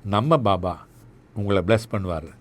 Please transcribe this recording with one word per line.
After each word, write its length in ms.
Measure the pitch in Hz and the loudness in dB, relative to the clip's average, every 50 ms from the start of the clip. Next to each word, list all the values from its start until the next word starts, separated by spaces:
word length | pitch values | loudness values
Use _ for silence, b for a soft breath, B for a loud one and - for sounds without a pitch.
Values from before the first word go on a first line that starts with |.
| - | -6
நம்ம 320 | 98 101 104 120 156 165 | -2 0 0 2 2 2
பாபா 360 | 139 110 101 95 87 90 90 85 - - - - - - - - - - - - | 2 4 2 0 0 -2 -6 -6 -8 -14 -20 -20 -20 -20 -20 -20 -20 -20 -14 -8
உங்களை 280 | 107 101 101 101 95 | -6 0 2 2 2
பிளஸ் 300 | 85 98 113 113 - - | 4 2 2 2 0 -4
பண்ணுவார், 380 | 113 101 92 90 85 78 78 - - - | -6 -6 -4 -4 -6 -6 -8 -12 -20 -20